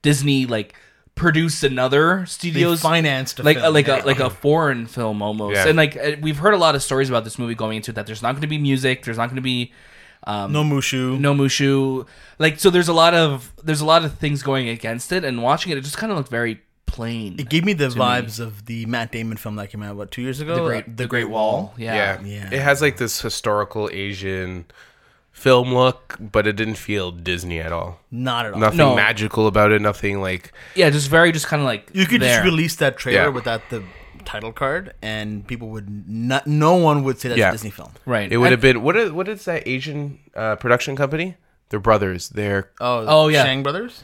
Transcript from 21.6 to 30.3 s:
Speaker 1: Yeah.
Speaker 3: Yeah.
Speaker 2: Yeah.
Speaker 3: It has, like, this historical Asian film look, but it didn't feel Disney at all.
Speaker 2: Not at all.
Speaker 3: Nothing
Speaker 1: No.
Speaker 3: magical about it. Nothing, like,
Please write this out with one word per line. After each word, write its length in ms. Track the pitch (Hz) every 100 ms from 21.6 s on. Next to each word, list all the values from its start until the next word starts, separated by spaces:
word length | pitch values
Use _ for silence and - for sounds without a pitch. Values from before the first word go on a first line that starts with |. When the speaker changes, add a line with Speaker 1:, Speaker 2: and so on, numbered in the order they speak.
| 101 117
Speaker 1:
Yeah. 180 | 113 110
Speaker 3:
Yeah. 260 | 101 95 101
Speaker 2:
Yeah. 240 | 101 98
Speaker 3:
It 80 | 131
has, 200 | 143 143
like, 160 | 147 -
this 240 | 117 -
historical 680 | 117 - 113 104 101 110 104
Asian 720 | 95 98 98 98 95 92 90 87 - - _ _ _ _
film 420 | - 135 127 123
look, 440 | 123 127 127 _ -
but 260 | 107 110 104
it 120 | 104
didn't 180 | 110 104
feel 340 | - 104 90
Disney 500 | 85 85 87 90 82
at 100 | 80
all. 300 | 85 87 85 _
Speaker 2:
Not 340 | 120 127 120 113
at 80 |
all. 60 | 101
Speaker 3:
Nothing 180 | 110 170
Speaker 1:
No. 160 | 143 113
Speaker 3:
magical 520 | 104 107 107 - 107
about 240 | 104 104
it. 100 | 107
Nothing, 380 | 104 101 101 98
like, 300 | 95